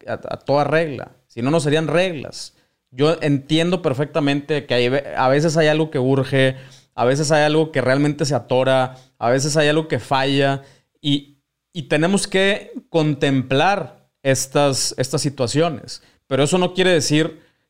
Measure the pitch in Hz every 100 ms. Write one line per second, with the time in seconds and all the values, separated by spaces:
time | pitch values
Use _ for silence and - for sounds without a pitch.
0 | - 113 - - - 143 143 156 165 120
1 | - - _ - 123 165 147 151 156 160
2 | 185 156 - - - _ _ _ _ 123
3 | 147 165 151 143 143 156 170 180 165 127
4 | 147 165 143 143 143 147 139 123 123 135
5 | 120 85 131 143 165 156 151 156 156 151
6 | 127 135 131 135 131 131 - - _ -
7 | 120 139 147 156 151 156 156 139 120 135
8 | 147 147 151 135 - 127 131 131 127 -
9 | - - 113 135 147 151 147 156 156 131
10 | - 135 135 139 139 139 - _ _ _
11 | 147 139 - _ _ _ _ 175 135 151
12 | 165 196 - 190 196 208 - 302 - 165
13 | 151 143 143 135 127 135 170 196 151 -
14 | _ _ 135 131 - 147 143 131 - -
15 | 127 117 147 135 120 139 170 127 - -
16 | _ _ - 135 143 180 180 180 185 175
17 | - 151 160 - _ _ _